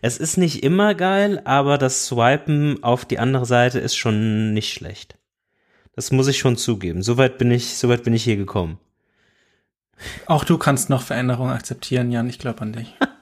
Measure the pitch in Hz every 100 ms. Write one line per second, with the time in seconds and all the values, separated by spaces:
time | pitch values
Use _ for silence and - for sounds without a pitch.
0 | 117 - 160 - 175 139 139 185 208 180
1 | 185 196 202 196 - 135 139 143 131 -
2 | - 120 120 147 151 147 147 135 120 123
3 | - 117 120 135 120 123 123 123 120 -
4 | 117 107 110 107 110 107 - - 95 92
5 | - - _ _ _ _ _ _ _ -
6 | - 131 135 135 135 120 - 104 90 85
7 | 101 120 127 127 120 120 120 - 123 120
8 | 120 113 113 104 98 104 85 82 _ _
9 | _ _ _ _ _ _ _ _ _ _
10 | - - - 156 - 170 - 135 - 135
11 | - 117 127 123 131 131 - 127 - 127
12 | 123 120 123 123 123 - 107 110 113 -
13 | 269 -